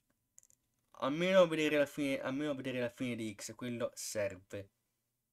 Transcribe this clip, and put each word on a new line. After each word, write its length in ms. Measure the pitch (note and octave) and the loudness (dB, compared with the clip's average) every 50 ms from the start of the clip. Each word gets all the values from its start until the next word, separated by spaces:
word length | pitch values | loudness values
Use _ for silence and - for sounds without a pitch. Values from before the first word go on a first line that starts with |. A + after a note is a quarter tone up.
| _ _ _ _ _ _ _ - - - _ _ _ _ _ _ _ _ - - | _ _ _ _ _ _ _ -20 -20 -20 _ _ _ _ _ _ _ _ -10 -4
almeno 460 | - C3 C#3+ D#3+ E3+ F#3 F#3+ F#3+ F3+ E3 | -2 -2 0 0 2 6 8 8 8 6
vedere 300 | D#3+ D#3 D#3 D3+ D3+ D3 | 6 2 2 4 4 4
la 80 | C#3+ | 2
fine, 340 | C3+ - - D3 C#3 C3+ - | 2 0 -2 -2 0 0 -2
almeno 340 | - B2+ C3 C#3 D3+ D3+ C#3+ | -2 -2 -2 -2 -2 -2 -4
vedere 260 | C3 A#2+ C3+ B2+ B2+ | -4 -4 -6 -4 -2
la 100 | B2 A#2 | -4 -4
fine 260 | - - C3+ B2 A#2+ | -4 -4 -4 -4 -4
di 180 | A2 A2+ A2 G2+ | -4 -4 -6 -6
X, 220 | - - - A2+ | -8 -12 -14 -12
quello 360 | - B2+ B2 A#2+ A#2 A#2 A2 - | -10 -8 -8 -6 -4 -4 -6 -6
serve 720 | - - - - G#2+ G2+ F#2+ F#2+ F#2 G2 - - G2+ G2 - _ _ _ _ _ _ _ _ _ _ _ _ | -8 -10 -6 -4 -2 -2 -2 -4 -8 -14 -12 -12 -12 -12 -14 _ _ _ _ _ _ _ _ _ _ _ _